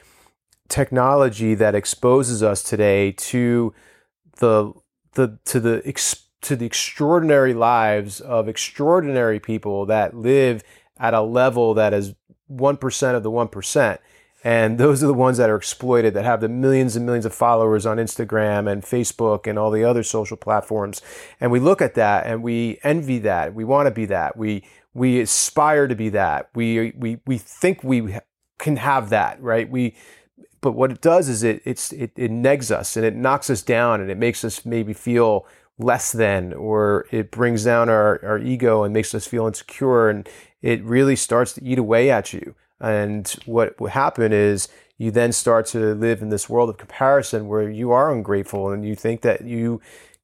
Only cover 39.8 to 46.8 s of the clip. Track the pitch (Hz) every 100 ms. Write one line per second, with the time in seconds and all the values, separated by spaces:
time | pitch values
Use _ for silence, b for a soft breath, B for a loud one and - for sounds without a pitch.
39.8 | 135 117 113 104 - B B B - 117
40.8 | 110 123 135 127 - 120 123 - 127 127
41.8 | 107 113 135 113 - 90 - - _ _
42.8 | 113 107 104 104 98 - - 117 110 -
43.8 | 104 135 143 - 110 104 104 98 - b
44.8 | b - 113 113 120 117 123 113 110 117
45.8 | 107 104 113 107 107 104 - 117 117 107